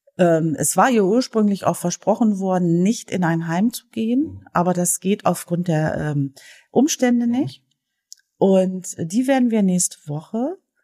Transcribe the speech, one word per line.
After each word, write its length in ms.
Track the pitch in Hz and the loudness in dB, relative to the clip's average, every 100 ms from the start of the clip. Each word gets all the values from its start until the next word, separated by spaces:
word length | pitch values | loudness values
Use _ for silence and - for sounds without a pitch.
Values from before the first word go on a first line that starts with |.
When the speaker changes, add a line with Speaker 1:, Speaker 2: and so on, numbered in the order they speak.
| _ - | _ 0
Speaker 1:
Ähm, 360 | 175 165 160 147 | 2 2 0 -2
es 180 | - 190 | -2 2
war 140 | 240 | 2
ihr 160 | 233 185 | 4 2
ursprünglich 600 | 233 254 220 208 196 - | 2 0 0 0 0 -2
auch 100 | 170 | -2
versprochen 640 | 175 - - 214 220 196 | -4 -4 -2 2 2 0
worden, 420 | 190 185 175 170 | 0 0 2 2
nicht 300 | 190 233 - | 2 0 -4
in 120 | 190 | -2
ein 240 | 165 165 170 | 0 0 -2
Heim 240 | 170 226 | 0 -2
zu 160 | - _ | -2 _
gehen. 320 | - 226 254 | -6 -2 -2
Speaker 2:
Mhm. 260 | 311 - - | -2 -8 -6
Speaker 1:
Aber 220 | - 175 | -2 0
das 260 | 180 175 - | 0 -2 -2
geht 280 | 185 202 185 | -2 -2 0
aufgrund 400 | 175 - 175 175 | -2 -4 -4 0
der, 280 | 156 156 - | 0 0 -2
ähm, 360 | 151 147 139 139 - - _ | -4 -2 -4 -6 -20 -20 _
Umstände 560 | - 294 - 247 240 240 | 0 0 2 0 0 0
Speaker 2:
Mhm. 60 | |
Speaker 1:
nicht. 300 | 240 320 - _ _ _ _ _ - _ - | -2 -4 -8 _ _ _ _ _ -20 _ -2
Und 580 | 196 190 185 185 - - | 2 4 2 -2 -10 -8
die 300 | 160 202 262 | -4 -2 0
werden 240 | 262 247 | 2 2
wir 100 | 220 | 2
nächste 360 | 196 180 - - 147 | 2 2 -2 -6 -10
Woche 500 | 147 160 220 269 381 _ _ | -10 -8 -6 -6 -8 _ _